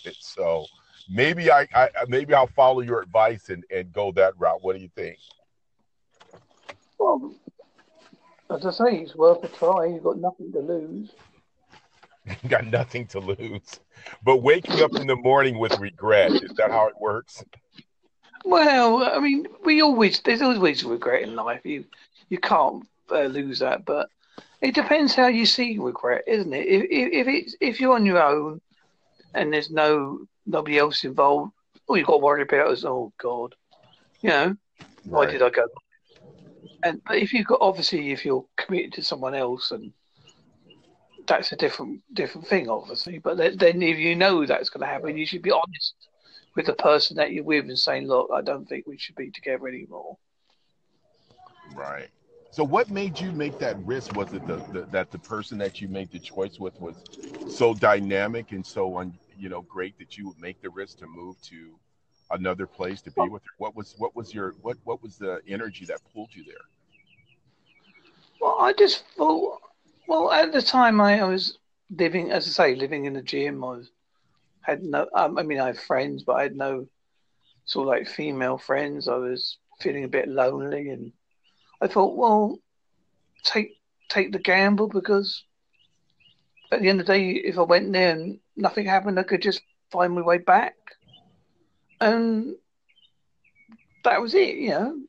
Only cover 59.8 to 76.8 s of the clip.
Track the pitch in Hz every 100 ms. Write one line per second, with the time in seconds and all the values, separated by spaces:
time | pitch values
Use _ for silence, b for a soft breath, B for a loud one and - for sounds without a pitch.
59.8 | 92 101 90 - 98 82 87 92 98 87
60.8 | 98 - 82 85 90 92 - 85 82 80
61.8 | _ _ _ _ _ 90 92 92 95 -
62.8 | 92 98 - - - 104 - _ 107 214
63.8 | 202 - 117 120 110 107 95 - 113 120
64.8 | - - 113 - 98 87 92 101 113 92
65.8 | 87 73 - 110 110 95 73 - - _
66.8 | _ _ _ _ _ _ _ _ _ _
67.8 | _ _ _ _ _ _ 453 - - 392
68.8 | 403 - - - 311 320 370 - - _
69.8 | _ _ - 320 330 311 320 294 - 254
70.8 | 240 214 202 208 190 190 185 - _ _
71.8 | _ 175 170 175 170 185 170 - 160 127
72.8 | 139 151 143 139 123 143 143 139 127 120
73.8 | 120 _ _ _ _ _ _ _ - 147
74.8 | 170 143 - - 190 185 156 139 131 117
75.8 | - 135 143 139 - 123 139 135 135 131